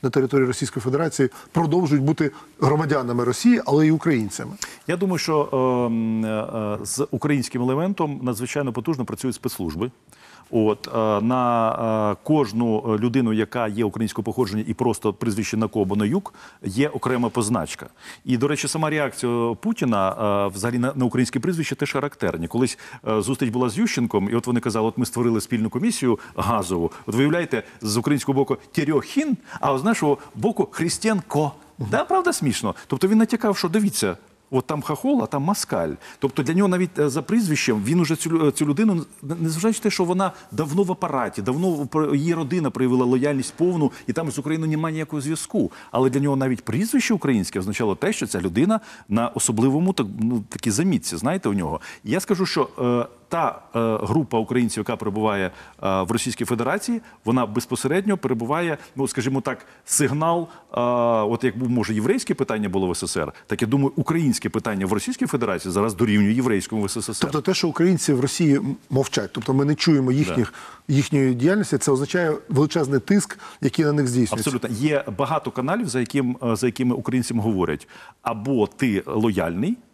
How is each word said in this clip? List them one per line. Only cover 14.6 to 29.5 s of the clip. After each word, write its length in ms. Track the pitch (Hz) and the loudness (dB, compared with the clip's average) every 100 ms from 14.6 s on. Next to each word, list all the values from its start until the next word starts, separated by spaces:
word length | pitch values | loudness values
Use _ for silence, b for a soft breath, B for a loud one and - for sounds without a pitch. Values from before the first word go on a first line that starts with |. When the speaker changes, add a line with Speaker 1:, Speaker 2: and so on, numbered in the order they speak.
| 113 | -4
Speaker 2:
і 60 | |
просто 400 | 107 123 107 110 | 0 0 0 -2
прізвище 440 | 98 113 101 101 110 | -2 -2 -2 -2 -2
на 100 | 110 | -2
Кобо, 280 | 113 95 101 | 0 0 2
на 100 | 104 | 2
Юк, 280 | 175 190 B B B | 0 -4 B B B
є 260 | - 95 147 | -8 -2 -2
окрема 400 | 135 123 127 120 | 0 -2 0 0
позначка. 580 | 123 107 113 78 - - _ B B - | 0 0 0 -2 -10 -14 _ B B -2
І, 120 | 123 | 0
до 100 | 143 | 2
речі, 200 | 147 147 | 0 -2
сама 220 | 160 156 | -2 -2
реакція 680 | 151 139 - 123 120 117 113 | 0 -2 -2 -2 0 0 -2
Путіна, 480 | 220 226 139 104 95 - 104 101 101 | -4 -2 0 2 2 0 0 2 0
е, 60 | 95 | 0
взагалі 240 | 113 120 | -2 0
на, 140 | 123 135 | 0 2
на 100 | 123 | 2
українське 340 | 123 120 135 | 2 2 0
прізвище 360 | 117 170 151 135 | 0 -2 -2 -2
теж 160 | 143 | -2
характерні. 560 | 139 143 - 95 80 85 | -2 -2 -2 -2 -2 -4
Колись, 300 | 113 127 - B B - | 0 0 -2 B B -2
е, 140 | 110 | 0
зустріч 280 | 101 131 127 | 0 0 0
була 200 | 117 123 | 0 0
з 80 | 107 | 2
Ющенком, 520 | 226 - 120 104 98 | 0 0 0 0 2
і 40 | 117 | 0
от 120 | 123 | 0
вони 120 | 120 | 0
казали, 280 | 117 110 110 | 0 0 0
«От 100 | 110 | 0
ми 80 | 120 | -4
створили 360 | - 120 113 | 0 2 0
спільну 280 | - 117 110 | 0 -2 -2
комісію 500 | 123 214 - 131 107 B - | 0 -2 0 0 0 B -6
газову». 560 | 101 113 90 90 82 B B | -2 0 0 -2 -2 B B
От 100 | 110 | 0
виявляєте, 480 | 139 170 165 117 - B | 2 0 -2 -4 -6 B
з 160 | 110 107 | -4 -2
українського 380 | 120 143 - 135 | 0 0 2 0
боку 220 | 135 127 - | 2 -2 -2
Терьохін, 680 | - 147 156 - 277 302 233 B | -4 0 0 0 -2 0 -2 B